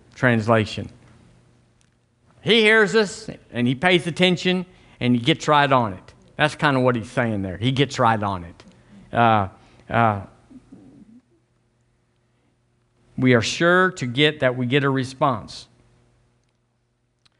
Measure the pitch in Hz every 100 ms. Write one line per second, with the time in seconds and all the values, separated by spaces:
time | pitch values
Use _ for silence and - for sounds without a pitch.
0 | _ - 127 113 107 113 104 - - -
1 | _ _ _ _ _ _ _ _ _ _
2 | _ _ _ _ - 226 214 220 196 220
3 | 196 - - - _ 117 120 131 180 180
4 | 175 151 180 175 185 180 175 _ _ -
5 | 123 123 117 156 - 147 143 131 110 92
6 | - _ _ - 147 - 151 131 127 120
7 | 98 135 117 104 95 90 120 131 135 -
8 | 117 113 101 92 85 - - - _ -
9 | - 117 117 107 95 - _ _ - 113
10 | 113 101 - _ _ - _ - - -
11 | - 233 _ _ _ _ _ _ _ _
12 | _ _ _ _ _ _ _ _ _ _
13 | _ - 127 120 104 - 170 180 185 180
14 | 127 120 151 151 131 127 123 143 139 135
15 | 127 - 147 110 - - - _ _ _
16 | _ _ _ _ _ _ _ _ _ _
17 | _ _ _